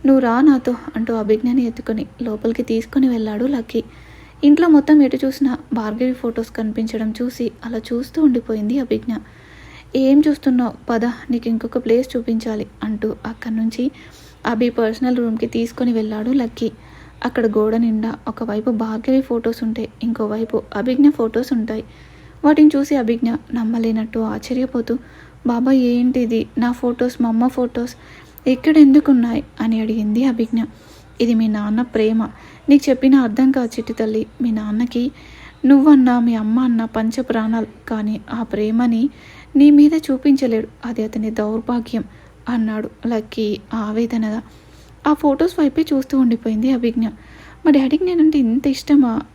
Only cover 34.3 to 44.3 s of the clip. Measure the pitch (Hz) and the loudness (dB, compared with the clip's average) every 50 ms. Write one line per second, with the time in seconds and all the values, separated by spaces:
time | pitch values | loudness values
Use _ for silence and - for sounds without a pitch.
34.3 | - - 247 240 220 214 214 214 208 220 240 247 - 240 247 285 - - - - | -8 -4 -2 -2 -2 -2 -4 -4 -2 -2 -2 -2 -2 -4 -4 -4 -6 -10 -20 -20
35.3 | - - - - - - - 262 277 277 269 311 294 269 254 254 247 247 233 240 | -20 -20 -20 -20 -16 -2 4 6 6 6 8 6 6 6 6 4 2 2 2 0
36.3 | 233 220 214 214 220 254 254 254 233 226 226 220 220 220 220 226 226 - 254 - | 0 0 -2 0 0 0 0 2 0 0 -2 -2 -4 -4 -2 -2 -2 -4 -4 -2
37.3 | 233 226 220 220 226 226 220 214 - - - - 226 220 214 214 214 226 - - | -2 -2 0 -2 -2 -2 -4 -6 -10 -20 -10 -8 -6 -4 -4 -4 -6 -6 -8 -10
38.3 | 233 233 226 - - 214 214 214 220 226 247 240 226 226 240 285 - - - - | -8 -8 -8 -6 -4 -4 -2 0 0 0 2 2 0 0 0 -2 -4 -8 -20 -20
39.3 | - - - - - 285 285 294 294 285 294 294 320 311 311 - 269 262 - 294 | -20 -20 -20 -2 4 6 8 8 8 8 8 6 6 2 0 -2 -4 0 2 2
40.3 | 277 269 269 247 226 220 220 - - _ - 240 240 - 214 214 214 220 214 220 | 2 4 2 0 0 -2 -4 -6 -12 _ -10 -8 -4 -4 -6 -4 -4 -6 -6 -4
41.3 | 220 220 214 214 220 226 226 - 240 240 226 - - 226 - - - - - - | -4 -4 -4 -2 -4 -6 -4 -4 -4 -4 -4 -4 -6 -6 -8 -8 -16 -20 -20 -20
42.3 | _ - - - 240 233 220 220 214 214 214 - - _ - 233 233 220 220 220 | _ -14 -8 -6 -4 -2 -2 -2 -4 -6 -8 -10 -12 _ -6 -4 -4 -4 -6 -6
43.3 | - - 220 208 208 - - - - 226 214 208 214 220 233 226 240 233 220 214 | -6 -4 -4 -4 -4 -6 -8 -8 -8 -6 -6 -4 -2 -2 -2 -2 -2 -4 -4 -4